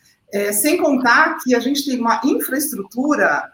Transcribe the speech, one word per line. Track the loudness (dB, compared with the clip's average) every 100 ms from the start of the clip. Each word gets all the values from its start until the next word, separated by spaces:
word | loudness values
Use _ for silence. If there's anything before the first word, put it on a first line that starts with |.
| _ _ _
É, | -4 -2
sem | 0 0 2
contar | 2 2 4 4 4 0
que | 0
a | 0
gente | 0 -2
tem | -2 -2
uma | 0 0
infraestrutura, | 0 -2 -2 -4 -4 -6 -8 -4 -2 2 2 0 -4